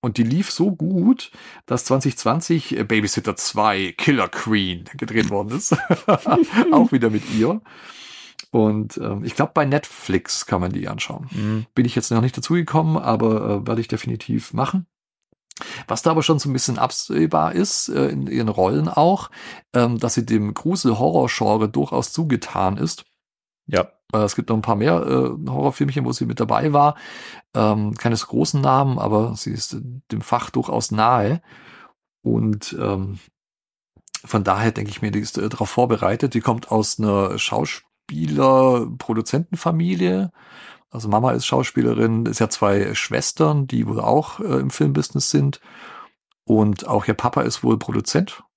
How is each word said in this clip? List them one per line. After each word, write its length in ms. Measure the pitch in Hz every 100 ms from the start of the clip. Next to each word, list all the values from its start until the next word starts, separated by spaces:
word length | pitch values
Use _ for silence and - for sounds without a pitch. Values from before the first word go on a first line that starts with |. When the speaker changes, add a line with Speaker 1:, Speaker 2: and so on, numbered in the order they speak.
Speaker 1:
Und 140 | 123 104
die 60 |
lief 260 | 113 147 196
so 200 | - 185
gut, 580 | 180 160 190 185 262 - - - - -
dass 180 | 123
zwanzig 340 | - 131 135 -
zwanzig, 600 | - 139 - 165 - -
äh, 60 |
Babysitter 520 | 107 110 104 - - 95
zwei, 580 | - - 107 98 95 -
Killer 320 | - 139 92
Queen 560 | - - 110 95 87 87 -
gedreht 320 | 110 110 -
worden 180 | 101 98 127
ist. 160 | -
<laughs> 960 | 156 - 185 - 160 - 247 320 202 349
Auch 200 | 311 240
wieder 180 | 135 117
mit 200 | 107 -
ihr. 260 | 110 117 208 - - - - - - - _ -
Und, 460 | 127 107 107 110 -
ähm, 260 | 110 101 113
ich 100 | -
glaub, 180 | 147 -
bei 100 | 143
Netflix 800 | 147 - - - 95 - - -
kann 160 | 95
man 100 | 90
die 160 | 98 98
anschauen. 400 | - - - 131
Speaker 2:
Mhm. 340 | - 104 110 113 -
Speaker 1:
Bin 100 | 120
ich 100 | 120
jetzt 160 | -
noch 100 | 113
nicht 160 | 123 -
dazugekommen, 600 | - 175 165 156 160 156
aber, 640 | - 113 113 110 107 104
äh, 40 | 110
werde 140 | 113
ich 60 | 113
definitiv 640 | 113 - 117 - 117 -
machen. 320 | - 135 190 175 _ _ _ _ _ _ - - - -
Was 140 | 113
da 100 | 170
aber 120 | 160
schon 160 | 151 156
so 100 | 143
ein 40 |
bisschen 240 | 127 - 117
absehbar 760 | 131 - - 147 160 156 156
ist, 360 | 175 202 - -
äh, 180 | 143 -
in 180 | 143 135
ihren 220 | 127 110
Rollen 380 | 104 92 139 156
auch, 400 | - 165 196 - - - - _
ähm, 260 | 120 120 117
dass 140 | 117 -
sie 100 | 113
dem 280 | 113 104
Grusel-Horror-Genre 1160 | - 160 185 131 110 135 165 127 - 107 110 110
durchaus 420 | 123 143 127 120
zugetan 640 | - 160 123 - 90 92 101
ist. 280 | 82 - - _ _ _ _ _ -
Speaker 2:
Ja. 220 | 92 - _ _
Speaker 1:
Äh, 40 | 110
es 160 | 104 -
gibt 140 | -
noch 60 | 110
ein 60 |
paar 120 | 107 107
mehr, 200 | 123 170 -
äh, 440 | 131 127 120 139
Horrorfilmchen, 560 | 131 139 135 143 135 123
wo 60 |
sie 140 | 123 117
mit 140 | 117
dabei 340 | 113 110 147
war. 220 | 147 147 147 - - - - _ -
Ähm, 380 | 107 107 104 110
keine 200 | 120 113
so 100 | -
großen 340 | 117 - 143
Namen, 360 | 135 135 139 123
aber 360 | 104 107 113 110
sie 160 | -
ist 240 | 113 - 120
dem 420 | 127 123 _ 110
Fach 280 | - 120 -
durchaus 420 | 127 120 120 -
nahe. 500 | 107 110 123 104 165 _ - - - - _ _ _
Und, 520 | - 113 110 107 - -
ähm, 400 | 107 98 98 98 - _ _ _ _ _ _ _ - - -
von 180 | 107
daher 280 | 98 95 113
denke 180 | 107 104
ich 100 | -
mir, 100 | 107
die 80 | 104
ist, 180 | 110 -
äh, 100 | 107
darauf 200 | - 104
vorbereitet. 640 | - 123 113 92 110 135
Die 80 | 117
kommt 300 | 110 113 -
aus 280 | 110 107 -
einer 380 | 107 101 98 -
Schauspieler-Produzentenfamilie. 3000 | - - - - _ _ _ 147 165 147 135 131 131 123 113 120 - 110 110 135 170 170 - 165 170 180 180 185 190 _ - - - - _
Also 160 | 120 110
Mama 240 | 104 123
ist 140 | 120 123
Schauspielerin, 800 | 131 131 - 120 117 113 113 117
ist 140 | 110
ja 100 | 110
zwei 460 | - 104 101 101 107
Schwestern, 720 | - 117 - - 156 151 131
die 180 | 123 110
wohl 120 | 110
auch, 400 | 110 131 151 -
äh, 200 | 202 131
im 120 | 135
Filmbusiness 580 | - 147 139 143 143 -
sind. 320 | 147 139 - - - - - - _ _ _ -
Und 420 | 110 107 101 -
auch 180 | 110 -
ihr 60 |
Papa 280 | 110 123 147
ist 220 | 120 -
wohl 140 | 120 110
Produzent. 680 | - 120 - 151 190 - -